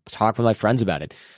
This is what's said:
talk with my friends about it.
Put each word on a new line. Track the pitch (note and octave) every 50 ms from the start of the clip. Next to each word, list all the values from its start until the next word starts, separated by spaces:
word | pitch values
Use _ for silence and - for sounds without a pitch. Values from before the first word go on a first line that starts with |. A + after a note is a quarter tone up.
| _
talk | - - - G#2+ A2 A2
with | - A#2
my | A#2
friends | A2 - - G#2+ B2 B2+
about | A2 F#2+ E2 C#2+
it. | D2+ D2+ - - - - -